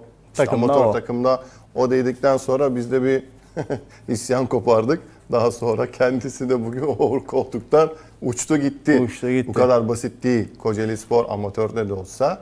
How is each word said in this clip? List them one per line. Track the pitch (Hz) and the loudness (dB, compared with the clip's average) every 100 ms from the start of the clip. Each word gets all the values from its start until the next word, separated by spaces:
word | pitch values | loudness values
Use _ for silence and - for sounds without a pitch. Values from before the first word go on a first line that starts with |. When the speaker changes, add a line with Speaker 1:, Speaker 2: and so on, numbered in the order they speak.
| - - _ | -12 -20 _
Speaker 1:
işte | - | -2
Speaker 2:
Takımda | 123 123 120 | 0 2 2
Speaker 1:
amatör | 139 117 | 2 2
Speaker 2:
o. | |
Speaker 1:
takımda | 104 113 120 127 127 - - - | 0 -4 -2 0 0 -4 -20 -10
o | 123 127 | -2 0
dedikten | 131 127 123 139 131 | 2 0 0 0 2
sonra | - 131 143 123 | 0 0 0 -2
biz | 120 | -2
de | 131 | 0
bir | 131 131 - - - 165 - 135 - - - | 2 0 -4 -20 -14 -10 -8 -8 -10 -16 -6
<laughs> | |
isyan | 117 - 127 127 | -6 0 -2 0
kopardık. | 120 120 110 113 170 - - - | 0 4 4 4 -2 -4 -20 -2
Daha | 120 117 | 2 2
sonra | 107 117 110 123 | 0 -2 -2 -4
kendisi | - 127 127 135 - 127 | 0 0 0 -4 -6 -2
de | 127 113 | -2 -2
bugün | 127 | -4
<laughs> | 147 117 | -4 0
o | 135 131 - | 0 0 -2
koltuktan | 131 - 117 - 151 156 - - - | -4 -2 -8 2 4 4 -2 -20 -8
uçtu | 127 117 - 156 | -6 -6 0 0
gitti. | 139 139 151 131 | 0 -2 2 2
Speaker 2:
Uçtu | 120 - 123 | 2 -2 -2
gitti. | 127 123 | 0 0
Speaker 1:
Bu | |
kadar | 123 127 120 110 | 2 4 4 2
basit | - 123 - | -2 -6 -4
değil. | 127 120 101 - | 0 0 -2 -4
Kocaeli | 117 107 110 107 | -4 -2 -2 -4
Spor | - 120 113 | 0 0 2
amatörde | 104 101 110 107 113 104 | -4 -4 -2 -2 -2 -4
de | |
olsa, | 95 95 - 139 190 | -6 -8 -2 -2 -2